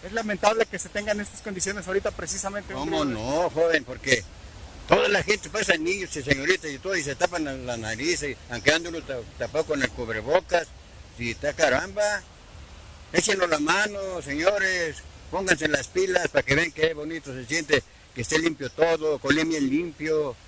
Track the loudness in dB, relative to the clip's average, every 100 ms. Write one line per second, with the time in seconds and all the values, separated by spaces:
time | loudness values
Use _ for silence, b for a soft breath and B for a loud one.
0 | -6 -6 -4 2 2 4 0 0 -2 -2
1 | -2 0 0 0 -2 -2 0 0 -2 0
2 | -2 -4 -4 0 0 -2 -8 -6 -2 0
3 | 0 -2 -2 0 0 2 4 2 0 -8
4 | 2 2 0 -16 -18 -16 -16 -16 4 4
5 | 6 2 2 0 0 -2 2 2 2 -2
6 | 0 -2 2 0 4 0 0 -8 -4 -2
7 | -2 0 0 0 -4 -4 -6 -4 -4 -4
8 | -2 -2 -2 -8 -8 0 2 2 0 -8
9 | -8 -8 -10 -8 -4 -2 -2 0 -2 -4
10 | -6 -6 2 0 2 -2 -2 -14 -20 -20
11 | -20 -8 -6 -4 -6 2 2 2 0 0
12 | 0 0 -6 -20 -20 -18 -18 -18 -20 -20
13 | -2 2 2 2 2 2 4 2 2 -2
14 | -6 -6 -4 0 2 2 0 0 -2 -4
15 | -14 -18 -8 -4 2 2 4 0 0 0
16 | 2 2 2 0 4 2 2 2 0 0
17 | -8 -8 -8 -10 -2 -2 2 0 0 B
18 | B -6 0 2 2 -2 -8 2 4 4
19 | 2 0 2 2 2 2 2 0 -2 -6
20 | -2 0 0 -6